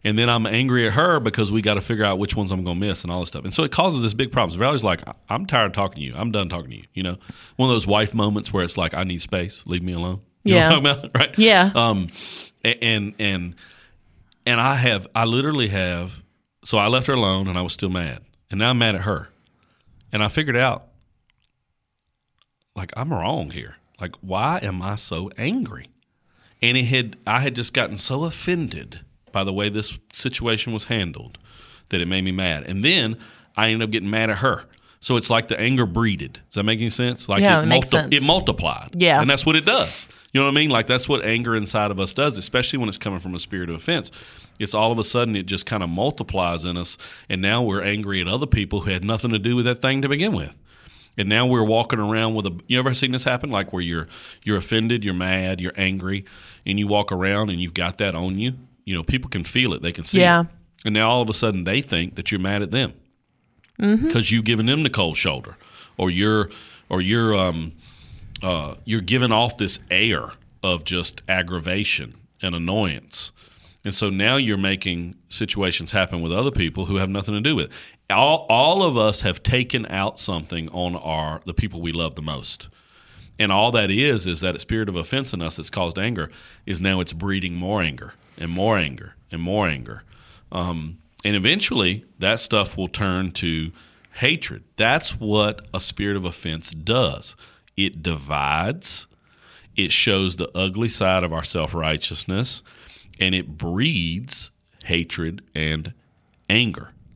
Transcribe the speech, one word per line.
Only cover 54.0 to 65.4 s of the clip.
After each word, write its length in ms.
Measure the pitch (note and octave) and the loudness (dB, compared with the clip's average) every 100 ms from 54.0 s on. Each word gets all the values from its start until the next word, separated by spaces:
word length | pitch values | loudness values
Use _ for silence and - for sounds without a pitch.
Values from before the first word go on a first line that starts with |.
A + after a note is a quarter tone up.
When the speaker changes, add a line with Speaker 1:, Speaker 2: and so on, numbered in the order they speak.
| D#2 - - - | -4 -12 -20 -10
Speaker 1:
you're 140 | G#2 G2+ | 0 0
offended, 480 | - A2+ A2+ A#2+ G#2 | 2 0 2 0 0
you're 80 | |
mad, 480 | F2+ F#2 F#2+ F#2 F2+ | -2 0 0 0 -2
you're 100 | F2+ - | -4 0
angry, 480 | F#2+ F#2+ F#2 G2 F#2+ - - - - | 0 0 -4 -6 -8 -20 -20 -12 -4
and 120 | G2 | -2
you 80 | G2+ | 2
walk 240 | G#2 G2+ | 2 2
around 360 | F#2 F#2+ G2+ G#2+ | 0 0 2 0
and 120 | E2+ | -2
you've 120 | F2 | -4
got 260 | F2 F2 - | -2 -4 -2
that 160 | G2+ E2 | -2 0
on 220 | F#2 F#2+ | -2 -2
you. 180 | A#2+ B2+ - _ | -4 -6 -14 _
You 120 | - F2+ | -6 -4
know, 80 | |
people 260 | D#2+ B2+ B2+ | -2 -2 -2
can 160 | G2 E2 | -6 -2
feel 260 | B2 B2 | 0 0
it. 80 | E2 | 0
They 120 | E2+ | -4
can 100 | - | -6
see 160 | - F#3+ | 0 6
Speaker 2:
Yeah. 220 | F3 E3+ | 6 6
Speaker 1:
it. 60 | E3+ - _ - | 2 -6 _ -8
And 100 | A2 | 0
now 160 | G#2+ A2 | 2 4
all 120 | B2 | 4
of 80 | A2 | 2
a 40 | |
sudden 300 | G#2 A2+ F#2+ | 0 0 0
they 180 | F2 A#2+ | 0 -2
think 340 | C#3 E2 F2 - | 0 -2 -2 -4
that 160 | F2 | -4
you're 100 | G2 | -2
mad 200 | F#2+ G2+ | -2 -2
at 80 | F#2 | -2
them 220 | A#2+ A#2+ - _ _ _ _ _ _ _ - | -2 -2 -6 _ _ _ _ _ _ _ 0
Speaker 2:
Mm-hmm. 280 | G3+ A3 D4+ | 4 4 4
Speaker 1:
'cause 240 | E4 - | 2 2
you've 140 | A#2 A2 | 2 2
given 220 | A2+ A2+ | 2 2
them 160 | D3 | 2
the 60 | D3 | 0
cold 280 | - E2+ D#2 | 2 0 0
shoulder, 400 | E2 C2+ | -2 -2